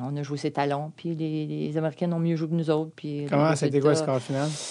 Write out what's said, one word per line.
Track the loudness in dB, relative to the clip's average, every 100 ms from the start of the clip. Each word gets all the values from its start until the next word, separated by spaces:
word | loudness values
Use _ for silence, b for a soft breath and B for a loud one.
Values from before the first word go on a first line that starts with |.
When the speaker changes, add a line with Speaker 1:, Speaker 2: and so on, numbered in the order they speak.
| -4
Speaker 1:
on | -4
a |
joué | -4 -4
ses | -4
talons, | 0 0 -2 -4 -8
puis | -6 -4
les, | -2 -2 -4
les | -4 -2 -2
Américaines | -2 -2 -2
ont | 0
mieux | 0 0
joué | 0
que |
nous | 0 2
autres, | 0 0
puis | -8 -8 -6
le | 0
Speaker 2:
Comment, | 4 4 4
c'était | 2 4
quoi | 4
le | 4
Speaker 1:
résultat | 2
Speaker 2:
score | 0
final ? | 0 -2 -2 -4 B